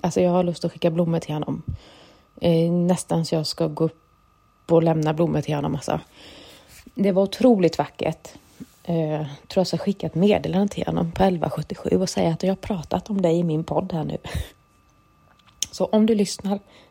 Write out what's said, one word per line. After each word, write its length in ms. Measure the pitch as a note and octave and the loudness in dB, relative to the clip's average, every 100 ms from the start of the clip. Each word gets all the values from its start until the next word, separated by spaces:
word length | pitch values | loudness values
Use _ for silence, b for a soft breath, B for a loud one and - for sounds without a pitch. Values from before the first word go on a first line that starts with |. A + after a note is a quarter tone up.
Alltså, 180 | F3+ E3+ | -2 2
jag 100 | F3+ | 2
har 120 | F3 | 2
lust 220 | F3 E3+ | 0 -2
att 80 | E3+ | -6
skicka 180 | - E3+ | -2 0
blommor 280 | E3 E3+ E3 | 0 0 0
till 160 | - | -2
honom. 280 | D3+ D3 - - B B B B B B - | -6 -4 -6 -8 B B B B B B -4
Eh, 320 | F3 E3 E3+ | 2 4 4
nästan 520 | F3 F3 F3+ - E3 | 2 2 0 0 -2
så 100 | E3 | 0
jag 120 | E3 D#3 | -2 -2
ska 200 | - D#3+ | -2 -4
gå 180 | D3+ | -2
upp 200 | D#3+ - _ _ _ _ _ _ - | -4 -4 _ _ _ _ _ _ 2
och 160 | E3+ | 4
lämna 320 | E3 D#3+ D3+ | 4 2 0
blommor 260 | D3 E3+ D3+ | 0 0 0
till 140 | C#3+ | -2
honom, 200 | D3 D3+ | -2 -2
alltså. 260 | D#3 - D3+ - B B B B B B B B | -4 -2 -4 -4 B B B B B B B B
Det 180 | - G3 | -2 0
var 100 | F#3 | 2
otroligt 560 | G3 - B3+ G#3+ E3+ - | 0 4 4 6 4 2
vackert. 500 | D3 - - E3 - - B B B _ | -4 -4 -6 -6 -12 -20 B B B _
Eh, 420 | - E3 D#3 D3+ D3+ C#3+ - | -4 -2 -2 -4 -6 -12 -6
tror 120 | - | -2
jag 60 | F3+ | 0
ska 120 | E3+ | 0
skicka 280 | - G3 D#3+ | -2 -4 -4
ett 80 | |
meddelande 540 | D#3 G3+ F#3 D3+ F3 G3+ | 2 4 4 2 0 0
till 180 | - - | -2 -4
honom 260 | E3 E3+ | -2 -2
på 100 | E3+ | 2
elva 280 | F#3+ F3+ - | 2 2 -2
sjuttiosju 500 | - D#3 F#3+ - F#3 | -4 -8 -8 0 0
och 80 | F#3 | 0
säga 220 | - F3 | 0 0
att 120 | D#3+ | 0
jag 80 | F#3 | -2
har 60 | F#3+ | -2
pratat 540 | - G3 C#3+ F3+ - | -4 -6 -4 -4 -2
om 120 | G3 | 0
dig 160 | F3 E3+ | 2 2
i 60 | |
min 200 | F3 D#3 | 2 -2
podd 280 | E3 D#3 F#3+ | -2 -4 -2
här 120 | E3+ | -4
nu. 140 | D3+ - | -4 -6
<laughs> 1500 | - - - - _ _ _ _ _ _ _ _ _ - - | -8 -8 -8 -14 _ _ _ _ _ _ _ _ _ -10 -8
Så 140 | - | -4
om 220 | F#3 G#3+ A3 | 0 4 4
du 80 | |
lyssnar, 440 | A3 G3 - G3 G3+ - b b | 2 0 -2 -4 -6 -8 b b